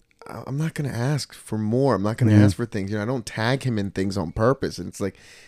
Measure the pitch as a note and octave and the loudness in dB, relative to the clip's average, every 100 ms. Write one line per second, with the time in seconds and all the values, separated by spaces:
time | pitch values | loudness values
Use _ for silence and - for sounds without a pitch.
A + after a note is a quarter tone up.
0 | _ _ - - - C3+ D#3+ - C#3+ A2 | _ _ -16 -14 -8 -4 -4 -4 -6 -2
1 | B2 D3 - - - A2 G#2+ A#2+ C3+ G2+ | -2 -2 -4 -14 -8 -4 0 2 2 2
2 | G2+ A2+ A#2 G#2 G#2 F#2+ A#2+ G#2+ F#2+ G#2+ | 0 2 6 8 8 4 -4 -4 -4 -4
3 | G#2 C3 - - A2+ C3 B2+ A2 G2 F#2+ | -4 -4 -6 -4 -2 0 0 -2 -2 -2
4 | G2 G2 E2 A2 A2+ C3+ D#2+ - F2+ - | -2 -2 -4 0 2 2 -2 -6 -10 -6
5 | G2 - - - | -8 -8 -20 -20